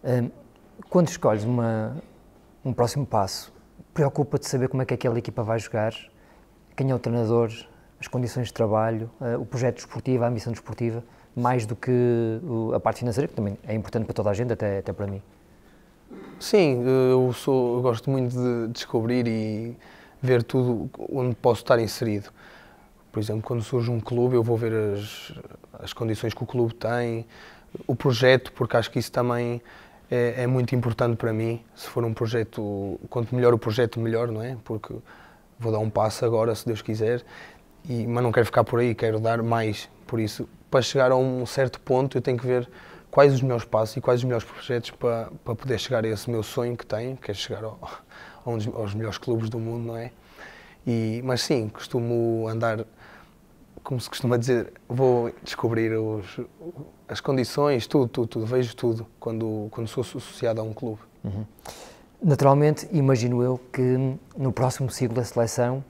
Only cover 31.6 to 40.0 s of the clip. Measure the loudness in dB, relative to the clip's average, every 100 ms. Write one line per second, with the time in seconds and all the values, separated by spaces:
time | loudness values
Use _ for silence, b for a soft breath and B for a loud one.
31.6 | -8 -18 -8 -4 -2 -2 -2 0 -2 -4
32.6 | -6 -4 -6 -8 -6 -6 -2 4 6 6
33.6 | 2 0 0 0 -2 0 -2 -4 -6 -10
34.6 | -8 -10 -8 -14 -14 B B B B _
35.6 | -2 0 0 2 0 2 2 2 2 0
36.6 | -2 -4 -4 0 0 0 -4 B B B
37.6 | -20 -20 -6 -4 -2 0 2 4 4 4
38.6 | 4 4 2 2 0 0 0 0 0 0
39.6 | 0 -4 -10 -20